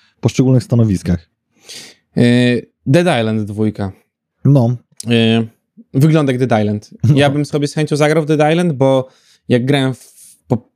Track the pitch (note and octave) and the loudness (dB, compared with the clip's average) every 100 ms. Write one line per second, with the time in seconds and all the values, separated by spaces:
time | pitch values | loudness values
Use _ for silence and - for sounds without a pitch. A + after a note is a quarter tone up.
0 | _ _ B2 - C3 C3 - A#2+ A2 F2+ | _ _ -4 0 2 0 0 0 2 0
1 | E2+ F2 - _ _ _ - - - _ | -2 -4 -6 _ _ _ -20 -20 -20 _
2 | _ - A#2+ A#2+ B2 A#2+ - _ - D#3+ | _ 0 2 2 2 -2 -6 _ 0 2
3 | F3 B2+ A2 A2 G#2 G#2 G#2+ - G2 - | 2 0 -2 -4 -6 -4 -4 -4 -8 -10
4 | _ _ _ _ C3 C#3+ A#2+ B2 _ - | _ _ _ _ 0 2 0 -4 _ -14
5 | A#2 A#2 A2+ A2+ A2+ - _ - - C3+ | -2 0 2 0 -2 -10 _ -20 -8 0
6 | D#3 D#3 C#3 B2 B2+ A2 G#2 G#2 - - | 2 2 0 -2 0 0 0 -4 -8 -4
7 | A2 C#3+ C#3+ C#3+ D3 D3+ C#3+ D#3 D3+ D3 | 0 2 2 0 -4 -4 -4 -4 -4 0
8 | D3+ D#3+ D3 D3+ D3+ E3 F3+ B2+ C3+ C3 | 0 0 0 0 2 0 -2 0 0 0
9 | C3 _ _ _ - B2 C3 C#3+ C3 B2 | -2 _ _ _ -2 -2 0 0 -2 -6
10 | - _ - _ - A#2+ - | -14 _ -20 _ -6 -6 -6